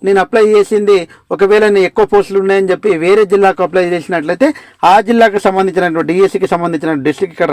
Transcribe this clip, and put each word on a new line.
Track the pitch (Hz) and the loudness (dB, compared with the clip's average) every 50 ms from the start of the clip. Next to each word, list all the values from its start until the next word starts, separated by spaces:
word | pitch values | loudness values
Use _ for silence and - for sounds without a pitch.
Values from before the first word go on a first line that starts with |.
| - 190 | -2 -2
నేను | 196 196 185 | 0 0 0
అప్లై | - 233 226 214 214 214 | 0 0 0 2 2 2
చేసింది, | 208 196 - 220 208 208 202 202 185 165 - - - _ - 180 | 2 2 0 -2 -2 0 2 0 0 0 -4 -12 -20 _ -8 -2
ఒకవేళ | 156 196 190 208 214 214 208 202 | 0 2 2 2 2 2 2 2
నేను | 196 185 175 | 2 0 0
ఎక్కువ | - 220 208 - 208 | 0 -2 0 0 2
పోస్టులు | 202 190 - 196 196 190 | 0 0 0 -2 -2 0
ఉన్నాయని | 196 196 196 190 185 185 | 0 0 0 0 0 -2
చెప్పి | - - 214 180 156 160 | -2 -2 -2 -2 -2 0
వేరే | 180 202 220 214 180 202 | 0 2 2 2 2 2
జిల్లాకు | 196 196 190 185 - 185 165 | 2 2 0 0 0 -2 -2
అప్లై | 175 185 180 175 175 | 0 -2 -2 -2 -2
చేసినట్లయితే | 170 165 - 180 165 151 165 175 175 262 311 294 - - - _ _ - 175 190 | -6 -4 -4 -6 -4 -4 -4 -2 0 0 -2 -2 -4 -12 -20 _ _ 2 2 4
ఆ | 220 202 214 | 4 2 2
జిల్లాకు | 233 233 226 220 196 202 - | 2 2 2 2 2 0 -2
సంబంధించినటువంటి | 196 190 190 190 190 160 - 175 175 160 165 151 160 170 | 0 0 0 -2 0 0 -2 -2 -2 -2 -2 -2 -2 0
డిఎస్సికి | 185 196 190 - 190 185 - 175 | 0 0 0 0 -2 -2 -2 -2
సంబంధించిన | 170 170 170 165 151 156 160 160 139 131 151 | -2 -2 -4 -4 -4 -4 -4 -4 -2 -2 -4
డిస్ట్రిక్ట్ | 147 - 196 170 156 - | -2 -2 -4 -6 -4 -4
ఇక్కడ | 175 151 | -2 0